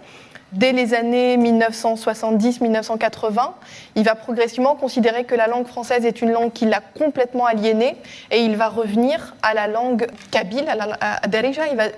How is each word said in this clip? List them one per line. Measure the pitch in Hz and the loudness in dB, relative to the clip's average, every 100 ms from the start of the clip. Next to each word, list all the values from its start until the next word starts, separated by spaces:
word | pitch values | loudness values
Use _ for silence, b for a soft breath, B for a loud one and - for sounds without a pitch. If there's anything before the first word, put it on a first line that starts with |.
| B B B B - | B B B B -12
dès | 190 254 | -4 0
les | 254 233 233 | 0 0 0
années | 233 247 247 247 | 0 2 2 2
mille | 233 226 | 4 2
neuf | 226 226 | 2 0
cent | 233 220 | -4 -2
soixante-dix, | 226 220 226 220 233 240 | -4 -2 0 2 2 0
mille | 233 | 0
neuf | 220 214 | 0 -2
cent | 226 | -2
quatre-vingts, | 226 220 220 214 277 370 B B B 208 | -2 -2 -2 0 -2 -4 B B B 0
il | 220 | 2
va | 220 | 0
progressivement | - 233 233 233 262 285 | -2 -2 0 2 0 0
considérer | 262 254 233 233 247 | 0 2 2 0 0
que | 240 | 0
la | 220 | 2
langue | 240 247 | 0 -4
française | - 226 247 233 | -8 -2 0 0
est | - | 0
une | 233 | 0
langue | 233 233 | 0 0
qu'il | 233 220 | 0 0
a | 208 | 0
complètement | - - 302 269 247 247 240 | -2 -2 0 0 -2 0 0
aliénée | 220 220 220 247 - B B B | 2 2 2 0 -2 B B B
et | 220 | 2
il | 226 214 | 2 2
va | 220 | 0
revenir | 208 220 208 254 330 - - | 0 0 2 2 0 -6 -4
à | 214 | 0
la | 220 208 | 0 0
langue | 220 247 233 240 - - | -2 0 0 -2 -6 -4
kabyle, | 226 185 240 320 | -2 -2 -2 -2
à | 220 | -2
la, | 208 - | -4 -4
à, | 208 208 202 | -4 -2 -2
à | |
Darija. | 220 247 277 311 | 0 0 -2 -2
Il | 247 | 0
va, | 214 | -2